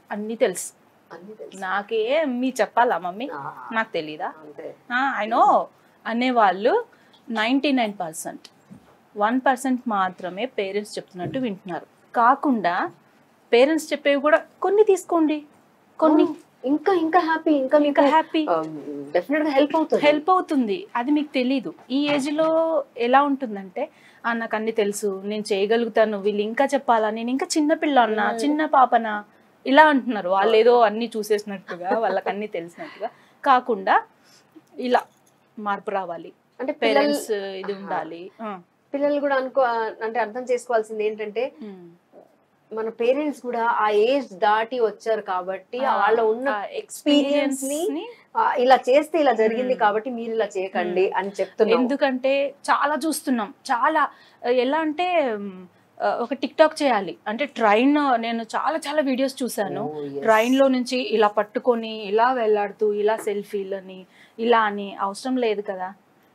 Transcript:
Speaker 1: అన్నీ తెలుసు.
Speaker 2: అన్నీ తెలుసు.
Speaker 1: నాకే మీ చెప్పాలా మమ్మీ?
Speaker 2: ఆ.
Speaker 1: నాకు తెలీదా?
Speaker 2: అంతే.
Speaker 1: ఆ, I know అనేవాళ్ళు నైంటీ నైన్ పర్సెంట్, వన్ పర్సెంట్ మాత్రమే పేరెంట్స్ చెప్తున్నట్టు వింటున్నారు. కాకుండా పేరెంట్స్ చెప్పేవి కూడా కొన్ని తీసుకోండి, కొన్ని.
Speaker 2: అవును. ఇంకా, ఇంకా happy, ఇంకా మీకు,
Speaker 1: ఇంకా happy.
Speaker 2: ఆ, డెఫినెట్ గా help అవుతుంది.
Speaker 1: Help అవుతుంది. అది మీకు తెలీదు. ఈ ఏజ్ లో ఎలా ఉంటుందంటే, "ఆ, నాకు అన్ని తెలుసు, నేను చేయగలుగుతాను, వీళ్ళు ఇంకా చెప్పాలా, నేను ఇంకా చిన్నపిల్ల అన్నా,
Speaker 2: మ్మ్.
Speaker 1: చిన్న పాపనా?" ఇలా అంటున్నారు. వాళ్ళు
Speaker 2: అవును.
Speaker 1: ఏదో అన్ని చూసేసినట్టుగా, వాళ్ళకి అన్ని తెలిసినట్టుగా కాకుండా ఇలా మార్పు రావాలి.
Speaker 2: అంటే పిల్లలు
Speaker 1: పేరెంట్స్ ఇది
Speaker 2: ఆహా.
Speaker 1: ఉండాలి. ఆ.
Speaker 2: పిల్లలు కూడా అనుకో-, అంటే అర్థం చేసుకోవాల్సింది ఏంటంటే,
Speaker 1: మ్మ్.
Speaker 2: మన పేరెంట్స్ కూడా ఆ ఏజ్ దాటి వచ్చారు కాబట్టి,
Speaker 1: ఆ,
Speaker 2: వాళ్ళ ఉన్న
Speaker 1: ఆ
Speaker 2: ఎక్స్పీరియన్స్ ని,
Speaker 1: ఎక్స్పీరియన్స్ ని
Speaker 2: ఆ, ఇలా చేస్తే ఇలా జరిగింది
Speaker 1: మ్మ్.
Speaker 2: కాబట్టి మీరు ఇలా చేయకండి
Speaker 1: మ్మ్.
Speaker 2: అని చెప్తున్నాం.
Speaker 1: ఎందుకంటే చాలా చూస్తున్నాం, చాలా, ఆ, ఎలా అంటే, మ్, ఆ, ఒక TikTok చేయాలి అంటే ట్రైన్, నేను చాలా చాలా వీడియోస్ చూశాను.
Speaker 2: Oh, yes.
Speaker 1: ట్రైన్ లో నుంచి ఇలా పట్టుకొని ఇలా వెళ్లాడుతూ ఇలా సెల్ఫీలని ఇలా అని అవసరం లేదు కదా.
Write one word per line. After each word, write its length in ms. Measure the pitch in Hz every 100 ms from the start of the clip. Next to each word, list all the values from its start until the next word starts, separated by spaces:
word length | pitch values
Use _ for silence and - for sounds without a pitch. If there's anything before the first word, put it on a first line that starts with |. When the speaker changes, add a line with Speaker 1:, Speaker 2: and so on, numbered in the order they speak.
| -
Speaker 1:
అన్నీ 240 | 208 214
తెలుసు. 480 | 226 226 180 - - _ _ -
Speaker 2:
అన్నీ 200 | 170 190
తెలుసు. 240 | 214 - 190
Speaker 1:
నాకే 640 | 190 190 202 226 220 302
మీ 300 | 302 247 254 247
చెప్పాలా 380 | 196 - 247 175
మమ్మీ? 300 | 180 196 269
Speaker 2:
ఆ. 360 | 143 143 156 123
Speaker 1:
నాకు 200 | 226 220
తెలీదా? 340 | 170 156 156 202
Speaker 2:
అంతే. 480 | 285 151 147 151 - -
Speaker 1:
ఆ, 300 | 247 269 220
I 40 | 214
know 360 | 247 359 233 170 _ _ _ 214
అనేవాళ్ళు 760 | 226 254 240 202 185 226 427 466 _ _ _ -
నైంటీ 420 | 220 220 269 294
నైన్ 200 | 262 220 202
పర్సెంట్, 480 | 170 160 - - - _ - - _ _ _ 214
వన్ 240 | 208 254 277
పర్సెంట్ 420 | 247 262 254 240
మాత్రమే 580 | 208 185 180 180 180 254
పేరెంట్స్ 520 | - 190 202 208 -
చెప్తున్నట్టు 400 | - 180 175 262
వింటున్నారు. 480 | 254 185 190 160 - _ _ -
కాకుండా 720 | 233 269 302 233 170 185 330 - _ _ _ _ -
పేరెంట్స్ 400 | 233 285 320 -
చెప్పేవి 280 | 285 285 285
కూడా 220 | 294 320 - -
కొన్ని 220 | 370 403
తీసుకోండి, 580 | 427 370 - 339 311 302 294 _ _ _ _ -
కొన్ని. 220 | 320 302
Speaker 2:
అవును. 140 | - - _ _
ఇంకా, 280 | 254 302 392
ఇంకా 260 | 370 320 359
happy, 320 | 320 320 339
ఇంకా 280 | 294 262 302
మీకు, 100 | 294
Speaker 1:
ఇంకా 140 | 285
happy. 440 | 285 311 311 330 302
Speaker 2:
ఆ, 120 | 165 160 156 147 143 139
డెఫినెట్ 320 | 175 180 302
గా 60 | 311
help 260 | 269 294 320
అవుతుంది. 300 | 311 - 294
Speaker 1:
Help 240 | 302 302
అవుతుంది. 560 | 370 - 294 220 185 - 240
అది 140 | 247
మీకు 220 | 294 294
తెలీదు. 420 | 269 247 269 202 - -
ఈ 180 | 269 294
ఏజ్ 220 | 294 277
లో 520 | 302 320 320 330 320 - -
ఎలా 240 | 240 262
ఉంటుందంటే, 640 | 285 269 247 202 190 233 311 _ - _ 233
"ఆ, 60 |
నాకు 240 | 233 226 214
అన్ని 160 | 220
తెలుసు, 500 | 226 202 202 208 190
నేను 200 | 202 214 208
చేయగలుగుతాను, 640 | 196 202 233 226 226 220 208
వీళ్ళు 240 | 196 208
ఇంకా 220 | 208 233
చెప్పాలా, 460 | 277 277 269 226 220
నేను 200 | 226 233
ఇంకా 160 | 262 359 330
చిన్నపిల్ల 420 | 294 320 311 262
అన్నా, 320 | 226 214 208
Speaker 2:
మ్మ్. 140 | 226
Speaker 1:
చిన్న 200 | 285 302
పాపనా?" 600 | 302 294 247 233 226 208 208 _ _ _ 262
ఇలా 180 | 277
అంటున్నారు. 440 | 311 277 214 214 180
వాళ్ళు 200 | 190 202
Speaker 2:
అవును. 120 | 220
Speaker 1:
ఏదో 200 | 226 240
అన్ని 300 | 220 214 233 220
చూసేసినట్టుగా, 800 | 208 208 208 196 - 180 175 214
వాళ్ళకి 300 | 214 190 185
అన్ని 180 | 196 214
తెలిసినట్టుగా 640 | 180 170 - - - 214 - _ _
కాకుండా 580 | 277 254 254 208 190 359 - _ _ _ _ - _ 302
ఇలా 240 | 247 240 - _ _ _ _ -
మార్పు 320 | 208 202 202
రావాలి. 420 | 196 180 170 - - _ -
Speaker 2:
అంటే 120 | 262
పిల్లలు 260 | 285 226 240
Speaker 1:
పేరెంట్స్ 320 | 294 294 -
ఇది 420 | 202 196 190 196
Speaker 2:
ఆహా. 100 | 196
Speaker 1:
ఉండాలి. 480 | 196 180 160 165 185 -
ఆ. 180 | 220 185 175 _ _
Speaker 2:
పిల్లలు 260 | 277 285 294
కూడా 160 | 285 269
అనుకో-, 640 | 262 269 247 226 220 -
అంటే 180 | 226 233
అర్థం 220 | 214 233
చేసుకోవాల్సింది 640 | 247 247 - 226 220 220 214
ఏంటంటే, 460 | 214 214 214 269 302
Speaker 1:
మ్మ్. 280 | 214 185 170 170 _ - - _ _ _ -
Speaker 2:
మన 140 | 220 220
పేరెంట్స్ 540 | 220 233 269 302 -
కూడా 240 | 240 240 233
ఆ 220 | 226 214
ఏజ్ 440 | 208 226 277 226
దాటి 480 | 180 214 220 226 254
వచ్చారు 400 | 214 208 226 214
కాబట్టి, 640 | 208 185 180 190 - 247
Speaker 1:
ఆ, 120 | 269 202
Speaker 2:
వాళ్ళ 240 | 202 226
ఉన్న 280 | 220 226 277
Speaker 1:
ఆ 140 | 208
Speaker 2:
ఎక్స్పీరియన్స్ 720 | 190 - - - 302 294 277
ని, 120 | 285 277
Speaker 1:
ఎక్స్పీరియన్స్ 440 | 269 269 294 349
ని 180 | 294 466 466 _ -
Speaker 2:
ఆ, 180 | 226
ఇలా 220 | - 254 254
చేస్తే 440 | 254 269 302 339
ఇలా 120 | 285
జరిగింది 400 | 220 220 226 254
Speaker 1:
మ్మ్. 80 | 254
Speaker 2:
కాబట్టి 300 | 214 208 262
మీరు 220 | 233 226
ఇలా 160 | 226 202 190
చేయకండి 480 | 185 190 175 180 190
Speaker 1:
మ్మ్. 100 | -
Speaker 2:
అని 140 | 190 196
చెప్తున్నాం. 400 | 190 - 214 233
Speaker 1:
ఎందుకంటే 680 | 254 277 285 254 262 277 277
చాలా 500 | - - 247 277 302 311
చూస్తున్నాం, 480 | 277 - 240 196 - -
చాలా, 380 | 240 285 320 277 - - _ 240
ఆ, 20 |
ఎలా 300 | 254 254 311
అంటే, 580 | 311 294 359 349 262 214
మ్, 300 | 202 185 180 _ _ -
ఆ, 60 | 208
ఒక 260 | - 240
TikTok 480 | 269 240 - 311 311
చేయాలి 340 | 285 214 180 - -
అంటే 180 | 233
ట్రైన్, 800 | 285 - 220 214 262 294 277 233
నేను 200 | 233 233
చాలా 340 | 226 233 - 311 285
చాలా 140 | 302
వీడియోస్ 400 | 277 254 269 262
చూశాను. 520 | 240 - 196 190 208 151
Speaker 2:
Oh, 160 | 143
yes. 100 | 139
Speaker 1:
ట్రైన్ 320 | 220 220 240
లో 140 | 262 269
నుంచి 300 | 254 247 254
ఇలా 300 | 262 226 208
పట్టుకొని 720 | 208 208 247 254 233 226 220
ఇలా 300 | 202 214 240
వెళ్లాడుతూ 600 | 262 214 208 202 196 214
ఇలా 240 | 208 208 220
సెల్ఫీలని 920 | 214 202 202 208 190 190 190 185 185 _ _ -
ఇలా 220 | 233 240
అని 340 | 214 202 202
అవసరం 420 | - 196 202 262 254
లేదు 240 | 233 202
కదా. 340 | 202 190 185 202 _ _ _